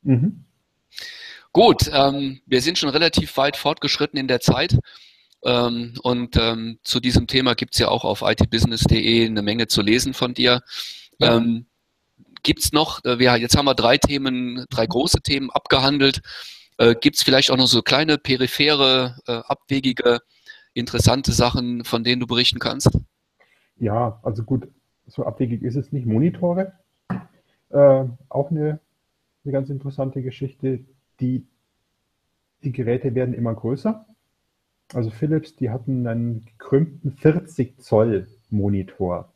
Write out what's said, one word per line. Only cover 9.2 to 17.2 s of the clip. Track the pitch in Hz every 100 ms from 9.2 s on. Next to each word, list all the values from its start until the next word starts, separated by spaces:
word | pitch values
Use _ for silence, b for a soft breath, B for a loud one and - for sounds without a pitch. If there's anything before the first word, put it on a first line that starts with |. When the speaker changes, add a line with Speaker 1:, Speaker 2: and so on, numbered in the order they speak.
Speaker 2:
E | 113
eine | 107
Menge | 104 110 113
zu | -
lesen | 104 117 135
von | 131 127
dir. | 123 123 123 B B B B B _
Speaker 1:
Ja. | 120 117
Speaker 2:
Ähm, | 117 117 123 _ _ _ _ _ _ -
gibt's | - - -
noch, | 151 156 - -
äh, | 120
wir, | 127 120
jetzt | 120 -
haben |
wir | 143
drei | 127 117 143
Themen, | - 143 135 127 123 123 127
drei | - 113
große | 120 160 -
Themen | - 139 131
abgehandelt. | 139 - 135 135 143 139 131 B B B B B _
Äh, | 117 117
gibt's | 143 -